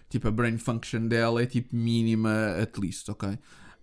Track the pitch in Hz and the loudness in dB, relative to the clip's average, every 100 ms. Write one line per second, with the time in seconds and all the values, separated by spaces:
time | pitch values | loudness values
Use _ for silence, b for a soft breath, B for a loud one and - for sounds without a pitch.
0 | b - 110 110 117 117 - 117 - 117 | b -2 0 2 0 0 -2 -4 -2 -2
1 | 113 117 117 117 123 123 - 120 117 117 | 2 2 2 2 2 0 -2 -2 2 2
2 | 113 110 110 107 107 85 107 104 95 - | 2 2 2 2 0 0 -2 -2 -4 -4
3 | - 104 101 110 b b b b | -8 -6 -6 -6 b b b b